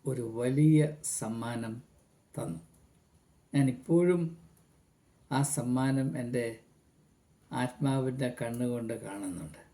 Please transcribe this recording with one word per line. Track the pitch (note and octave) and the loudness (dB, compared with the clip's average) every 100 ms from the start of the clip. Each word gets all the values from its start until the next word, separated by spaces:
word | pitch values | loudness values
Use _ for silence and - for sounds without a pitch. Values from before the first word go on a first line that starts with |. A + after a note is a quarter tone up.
ഒരു | C#3 B2+ A2+ A2+ | -4 -4 -6 -2
വലിയ | B2 C3+ D#3 D#3 D3+ - - - | 0 6 8 8 4 -2 -8 -6
സമ്മാനം | A2 A2+ A#2 A#2 A2+ A#2 - _ _ _ _ | -4 -4 -4 -6 -6 -10 -14 _ _ _ _
തന്നു. | - - E3 - _ _ _ _ _ _ _ _ | -10 -8 -8 -14 _ _ _ _ _ _ _ _
ഞാനിപ്പോഴും | C#3+ C3 B2 - E3 F3 F3 E3 - - _ _ _ _ _ _ _ _ | 2 2 0 2 4 6 4 0 -6 -20 _ _ _ _ _ _ _ _
ആ | C3 C#3+ - | 0 0 0
സമ്മാനം | B2 B2+ C3 C3+ C3+ C3 | 0 0 2 2 0 -4
എൻ്റെ | A#2+ B2 A#2 A2+ _ _ _ _ _ _ _ _ _ | -4 -2 -4 -8 _ _ _ _ _ _ _ _ _
ആത്മാവിൻ്റെ | B2+ B2+ - C#3 C3+ C3 B2+ B2+ B2 | -4 -4 0 0 0 -2 -2 -4 -4
കണ്ണുകൊണ്ട് | A#2 A#2+ B2 A#2+ A2+ - G2 | -6 -2 -2 -2 -6 -8 -8
കാണുന്നുണ്ട്. | G2+ F#2+ E2+ D#2 D2+ - | -8 -8 -8 -12 -16 -20